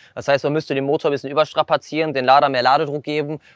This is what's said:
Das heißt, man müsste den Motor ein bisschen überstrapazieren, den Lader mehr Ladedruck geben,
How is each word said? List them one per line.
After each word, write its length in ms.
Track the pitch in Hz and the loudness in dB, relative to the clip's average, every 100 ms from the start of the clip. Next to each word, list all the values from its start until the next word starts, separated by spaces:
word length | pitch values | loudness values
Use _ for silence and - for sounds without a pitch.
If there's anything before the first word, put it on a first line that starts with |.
| - - | -20 -10
Das 120 | 123 | -2
heißt, 160 | 139 | 0
man 100 | 151 | 0
müsste 220 | 151 - 135 | -2 -2 -4
den 100 | 139 | -2
Motor 240 | 156 156 | -2 0
ein 40 | |
bisschen 160 | 143 135 | -2 -4
überstrapazieren, 840 | 143 151 - 151 147 - 151 160 | -2 0 0 -2 -2 -4 -4 -2
den 120 | 135 127 | 0 4
Lader 240 | 135 143 | 4 4
mehr 140 | 127 | 2
Ladedruck 400 | 127 143 151 143 | 2 2 0 -6
geben, 360 | 143 151 147 151 _ | -4 -4 -4 -8 _